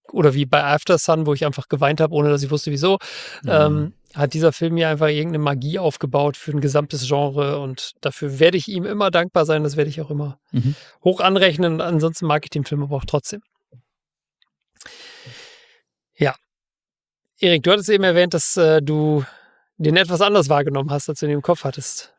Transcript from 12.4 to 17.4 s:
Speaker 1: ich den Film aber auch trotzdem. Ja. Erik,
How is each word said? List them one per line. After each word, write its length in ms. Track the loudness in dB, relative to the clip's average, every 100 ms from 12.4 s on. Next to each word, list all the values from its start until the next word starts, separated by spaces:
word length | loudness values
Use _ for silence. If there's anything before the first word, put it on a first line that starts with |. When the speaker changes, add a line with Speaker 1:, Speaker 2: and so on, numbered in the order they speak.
Speaker 1:
ich 60 | -2
den 140 | -6
Film 180 | -4 -4
aber 140 | -4 -6
auch 80 |
trotzdem. 380 | -4 -4 -4 -10 -16 _ _ -20 _ _ _ _ _ _ _ _ _ -20 -20 -20 -20 -20 -20 -20 -20 -20 _ _ _ _ _ -2
Ja. 180 | -2 -2 _ _ _ _ _ _ _ _ _
Erik, 240 | _